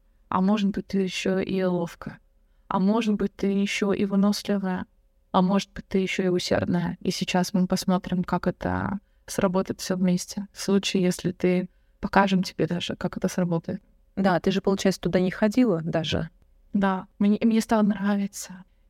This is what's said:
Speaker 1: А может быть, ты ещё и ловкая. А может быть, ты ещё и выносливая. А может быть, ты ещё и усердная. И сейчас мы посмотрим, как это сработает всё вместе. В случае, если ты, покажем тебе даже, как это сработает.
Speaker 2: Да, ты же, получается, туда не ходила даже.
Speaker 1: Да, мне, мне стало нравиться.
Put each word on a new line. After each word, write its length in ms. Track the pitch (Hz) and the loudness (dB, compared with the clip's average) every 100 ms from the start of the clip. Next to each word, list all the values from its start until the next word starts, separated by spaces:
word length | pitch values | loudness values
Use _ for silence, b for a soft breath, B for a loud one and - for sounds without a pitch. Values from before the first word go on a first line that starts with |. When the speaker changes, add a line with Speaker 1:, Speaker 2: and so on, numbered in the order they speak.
| _ _ - | _ _ -4
Speaker 1:
А 120 | 185 | 0
может 280 | 190 214 196 | 2 2 2
быть, 160 | 202 - | -2 -2
ты 120 | 196 | -2
ещё 380 | 185 - 190 190 | -2 -2 -2 0
и 240 | - 190 | 0 0
ловкая. 560 | 185 180 170 - - - _ _ _ _ - | 0 0 -4 -8 -16 -16 _ _ _ _ -4
А 100 | 196 | 0
может 360 | 190 220 220 208 | 2 2 2 0
быть, 200 | 202 - | -2 -2
ты 100 | 196 | -2
ещё 460 | 196 202 - 202 | 0 0 0 0
и 120 | - 196 | 0 2
выносливая. 800 | 196 202 202 - 202 190 185 - _ _ _ _ | 4 4 2 -2 -2 -2 -4 -8 _ _ _ _
А 80 | 190 | 2
может 300 | 185 202 - | 4 2 -2
быть, 140 | - - | -8 -4
ты 100 | 196 | -2
ещё 240 | 190 - 190 | 0 0 0
и 40 | |
усердная. 680 | 180 - - - 175 175 180 | 0 2 0 2 0 -2 -4
И 100 | - | -4
сейчас 420 | - - 185 180 185 | -4 0 0 0 0
мы 120 | 185 | 0
посмотрим, 560 | 185 - 185 - 180 | 0 0 -2 0 -4
как 240 | 175 180 - | -2 -2 -2
это 520 | - 185 - 196 202 - _ - | -2 -2 -2 -2 -4 -8 _ -8
сработает 520 | - 196 185 190 - | 0 0 0 -2 -4
всё 140 | - 185 | -4 0
вместе. 520 | 185 180 - - 196 | 2 0 -2 -10 -10
В 60 | - | -8
случае, 420 | - 196 - 196 | 0 0 2 0
если 280 | 180 180 175 | 0 0 -4
ты, 380 | 185 180 180 185 _ _ _ | -2 0 0 -2 _ _ _
покажем 440 | 202 196 196 190 | 0 2 4 2
тебе 220 | 190 - 160 | 0 -2 -2
даже, 280 | 175 - - | -2 -6 -6
как 220 | 175 - | -6 -4
это 100 | 190 | -4
сработает. 540 | - 180 165 - 196 _ _ _ - | -2 -2 -2 -4 -10 _ _ _ 0
Speaker 2:
Да, 240 | 196 170 | 2 2
ты 120 | - | 2
же, 100 | 190 | 0
получается, 400 | - 196 196 180 | 0 0 0 0
туда 180 | 180 185 | 0 0
не 120 | 185 | 0
ходила 500 | - 220 214 247 165 | 0 0 2 2 2
даже. 460 | 160 160 156 - 165 _ _ _ _ | -2 -4 -2 -4 -4 _ _ _ _
Speaker 1:
Да, 340 | 202 196 190 - - | 0 0 -2 -6 0
мне, 180 | 202 208 | 2 4
мне 200 | 233 220 | 2 2
стало 200 | - 226 | 2 2
нравиться. 800 | 214 208 202 202 202 - - 185 - _ | 2 0 0 0 -2 -8 -16 -16 -20 _